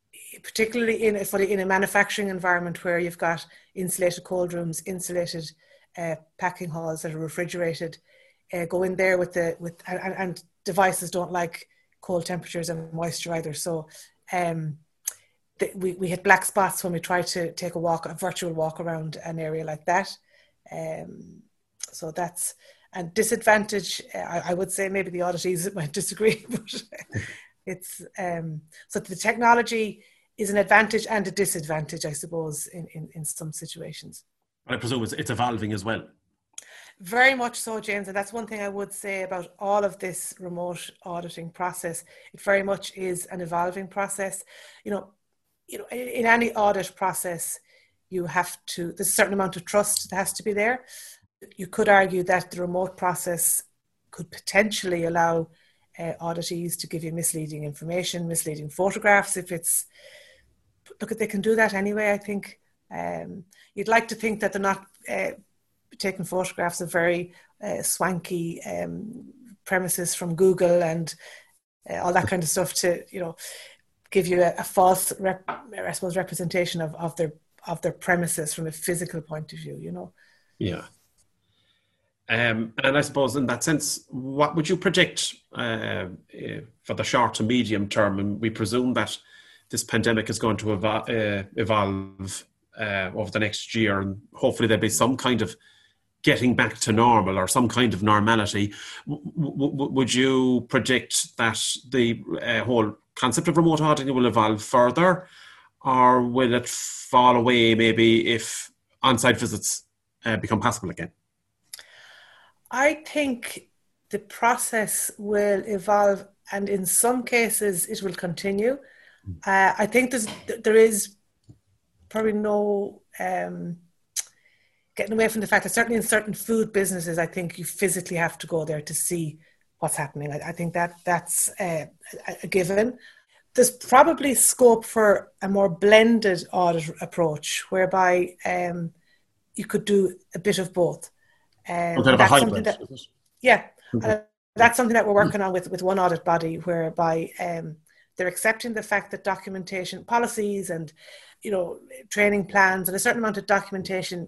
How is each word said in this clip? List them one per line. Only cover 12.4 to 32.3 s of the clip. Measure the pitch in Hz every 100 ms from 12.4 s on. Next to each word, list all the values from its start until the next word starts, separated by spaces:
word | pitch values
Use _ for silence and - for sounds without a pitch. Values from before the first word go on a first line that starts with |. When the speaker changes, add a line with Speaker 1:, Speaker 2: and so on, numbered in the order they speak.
| - 175 165
Speaker 1:
and | 165 160
moisture | 160 170 165 170
either. | 165 156
So, | 143 180 165 156 - - _ -
um, | 180 170 165 156 147 _ _ - - _ _ _ -
th-, | 185 196
we, | 185
we | 180 185
hit | 175
black | 196 185 -
spots | 208 185 -
when | 180
we | 165
try | - 180
to | 175 185 165
take | - 175 165
a |
walk, | 170 165 -
a |
virtual | 165 185 - 170
walk | 160 160 156
around | 170 160 156 - 170
an | 160
area | 156 160 160
like | 151 -
that. | 180 190 - _ _ _ _ -
Um, | 160 160 160 - - - 170 _ _ _ _
so | - - 160
that's | 156 170 - - - - _ _
a | 185
disadvantage. | 170 220 214 226 226 214 202 202 175 - -
Uh, | 190
I, | - 170 151
I |
would | 180 185
say | - 190
maybe | 196 180
the | 175
oddities | 175 175 185 180 190
<laughs> | 196
might | 147
disagree, | 202 - - 220 - -
<laughs> |
but | 240 - 254 - - - - - - - _ -
it's, | 180 - - 175 -
um, | 180 170 165 156 - - -
so | -
the | - 254
technology | 220 220 233 240 233 233 214 - _ _ _ -
is | 202
an | 202
advantage | 196 208 214 226 -
and | 220 185
a |
disadvantage, | 202 185 175 151 156 151 160 156
I |
suppose, | 151 165